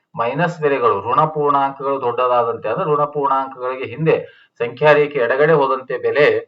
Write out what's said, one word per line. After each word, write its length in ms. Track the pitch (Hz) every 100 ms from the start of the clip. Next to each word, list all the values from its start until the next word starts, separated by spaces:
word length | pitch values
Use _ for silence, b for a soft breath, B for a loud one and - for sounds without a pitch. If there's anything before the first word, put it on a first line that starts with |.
| _ -
ಮೈನಸ್ 420 | 117 143 175 160
ಬೆಲೆಗಳು, 340 | 147 135 120 101
ಋಣ 200 | 113 131 151
ಪೂರ್ಣಾಂಕಗಳು 720 | 151 143 139 139 135 139 139
ದೊಡ್ಡದಾದಂತೆ 680 | 123 117 127 123 120 113 107
ಆದ್ರೆ 160 | 120 156
ಋಣ 120 | 147
ಪೂರ್ಣಾಂಕಗಳಿಗೆ 840 | 147 147 139 165 170 127 127 131 117
ಹಿಂದೆ 300 | 147 160 131 B B B -
ಸಂಖ್ಯಾ 340 | 120 123 151
ರೇಖೆ 260 | 147 143 143
ಎಡಗಡೆ 340 | 117 135 151
ಹೋದಂತೆ 440 | 156 135 131 123 123
ಬೆಲೆ 300 | 117 113 143 110